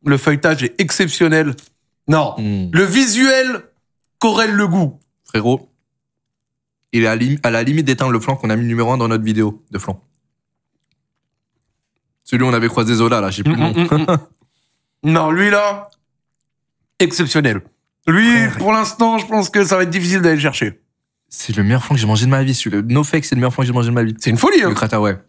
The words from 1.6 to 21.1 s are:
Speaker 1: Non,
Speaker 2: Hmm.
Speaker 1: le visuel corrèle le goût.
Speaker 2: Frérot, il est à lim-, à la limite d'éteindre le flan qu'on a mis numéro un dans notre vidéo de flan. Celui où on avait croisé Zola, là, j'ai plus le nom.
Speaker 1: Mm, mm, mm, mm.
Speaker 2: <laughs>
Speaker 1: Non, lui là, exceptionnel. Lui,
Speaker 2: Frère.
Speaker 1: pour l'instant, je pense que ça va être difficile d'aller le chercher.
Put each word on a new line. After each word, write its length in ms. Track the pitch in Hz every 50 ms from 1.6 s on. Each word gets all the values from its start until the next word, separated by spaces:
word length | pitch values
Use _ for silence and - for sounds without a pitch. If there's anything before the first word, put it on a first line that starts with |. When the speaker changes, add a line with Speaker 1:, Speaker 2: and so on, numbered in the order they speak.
| - _ _ _ _ _ _ _ _ -
Speaker 1:
Non, 280 | 147 156 147 117 - -
Speaker 2:
Hmm. 320 | 110 107 104 98 92 90
Speaker 1:
le 120 | 165 165 196
visuel 800 | 190 175 254 269 247 202 233 262 269 262 262 262 262 247 202 - _ _ _ _ _ _ _ _ _ _ _
corrèle 360 | - 226 208 202 226 214 208
le 140 | 202 208 190
goût. 320 | 165 196 175 143 - - _ _ _ _ _
Speaker 2:
Frérot, 440 | _ - 113 104 120 127 131 - _ _ _ _ _ _ _ _ _ _ _ _ _ _ _ _ _ _ _ _ _ _ _ _ _ -
il 100 | 117 113
est 40 | 110
à 80 | 110
lim-, 220 | 117 123 131 143 143 -
à 80 | 123
la 100 | 113 113 117
limite 220 | 127 147 156 160
d'éteindre 260 | 135 131 127 135 131
le 80 | 120 113
flan 160 | 107 - 135
qu'on 140 | 131 - 110
a 60 | 110
mis 100 | 113 120
numéro 260 | 117 117 117 117 113 127
un 40 | 127
dans 100 | 117 113
notre 140 | 113 110 110
vidéo 400 | 110 107 110 110 104 104 - _ _
de 60 | - 98
flan. 240 | - - 95 - _ _ _ _ _ _ _ _ _ _ _ _ _ _ _ _ _ _ _ _ _ _ _ _ _ _ _ _ _ _ _ _ _ _ _ _ _ _ _ _ _ _ _ _ _
Celui 200 | - - 123 127
où 40 | 127
on 60 | 123
avait 140 | 117 113 117
croisé 260 | 113 123 113 110 120
Zola, 260 | 110 113 117 120 113
là, 80 | 101 95
j'ai 140 | 95 98 101
plus 100 | 147 160
le 60 | 113
nom. 140 | 151 165 -
Speaker 1:
Mm, 100 | 170 175
mm, 140 | 165 - 151
mm, 80 | 156 165 175
mm. 40 | 147 - - _ _ _ _ _ _ _ _ _ _ _ _ _ _ -
Speaker 2:
<laughs> 80 | 151
Speaker 1:
Non, 200 | 160 165 160 156
lui 180 | 160 175 196 208
là, 380 | 208 202 208 208 202 202 - - _ _ _ _ _ _ _ _ _ _ _ _ _ _ _ _ _ _ _ _ _ _
exceptionnel. 640 | 185 165 - - 175 139 - 156 143 127 107 98 - - _ _ _ _ _ _ _ -
Lui, 180 | 160 190 220
Speaker 2:
Frère. 320 | 233 240 233 226 220 - -
Speaker 1:
pour 140 | 180 202
l'instant, 460 | 220 220 214 208 - - 233 226 226 220
je 60 | - -
pense 220 | 220 220 196 -
que 140 | - 208 196
ça 120 | 165 190 185
va 60 | 185
être 60 | 175
difficile 320 | 165 196 175 175 185 190
d'aller 140 | 175 170 160
le 60 | 151
chercher. 400 | 143 147 - - - 104 92 _ _ _ _ _ _ _